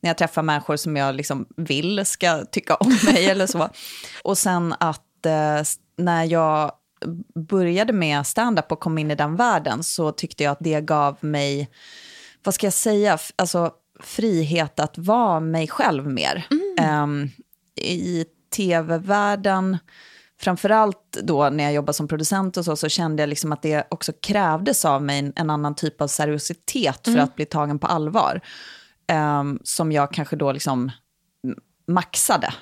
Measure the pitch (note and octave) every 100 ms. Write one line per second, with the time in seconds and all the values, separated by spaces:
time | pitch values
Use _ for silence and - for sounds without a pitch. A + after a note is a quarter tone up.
0 | E3+ E3 E3 - D#3+ D3 C#3 D3 - D3
1 | C#3 C3+ D3 C3+ B2+ - E3 C#3 E3 G3+
2 | F#3+ - F3+ D#3+ G#2 - - D#3+ G#3+ A#3+
3 | F3+ B3+ F#3+ F#3+ F#3 F3 D#3+ - - -
4 | - - - G3 G3+ F3+ E3+ - E3+ D#3
5 | _ _ E3 D#3 D3+ D3+ D3+ - _ -
6 | F3 E3+ E3 E3 D#3+ D#3 D3 - _ _
7 | - E3+ - - D#3+ G3 F3 F3+ A3+ G#3+
8 | D#3+ C#3+ C#3+ - A#3+ G3 - D#3 E3+ D#3+
9 | D3+ D3 D3 E3 A#3+ F#3 D3 A#2+ D#3+ -
10 | D#3 D3+ E3 - D3 C#3+ D#3+ D#3 D3+ D#3
11 | C#3+ C#3 D3+ D3 C#3+ C#3+ C#3+ - - -
12 | - - - _ - F#3 G3+ - A3+ G#3
13 | G#3 D#3 - - F3+ F3 E3+ - _ _
14 | - - A3 F3 D#3 E3 D3+ - D3+ -
15 | F3 A3+ A3+ E3 D#3+ D#3+ D#3 - C4+ D3
16 | C#3+ B2+ C#2 C#2+ - D4+ G4 F#4 D#3+ D3+
17 | D3 C#3+ C#3+ - - _ _ - - F3
18 | F3+ E3+ E3 _ _ - F#3+ E3+ D#3+ E3
19 | F#3+ G3+ G3+ G3+ G3 F#3+ F#3 F#3 _ -
20 | - - _ _ - F3 G3 A3 G#3+ F#3
21 | _ - - D3 C#3+ D3 D3 D3 D3 D3
22 | D3+ D#3 D#3 G3 F#3+ F3+ E3+ D3+ D#3 -
23 | E3 D3+ D3 D3 D#3 D3 D#3 D3+ - E3+
24 | - - - G#3 F#3 D#3 G3+ A#3+ D#3+ C#3
25 | C#3+ C#3+ C#3+ C#3 D#3 D3+ D3 D3 D#3+ -
26 | D3 - D3+ D3+ - F3 - C4+ F3 C3+
27 | - A#3+ C4 - D3+ D#3+ D3 D3 - E3+
28 | D3+ G#3 C2+ F3+ - - - - - _
29 | - D#3+ D3+ D3 C#3+ C#3 - - D#3+ D3+
30 | C#3+ - D3 D3+ C#3+ C3+ D3+ C3 B2+ -
31 | _ _ _ _ B2+ - _ _ - F3+
32 | E3+ - - G3+ - -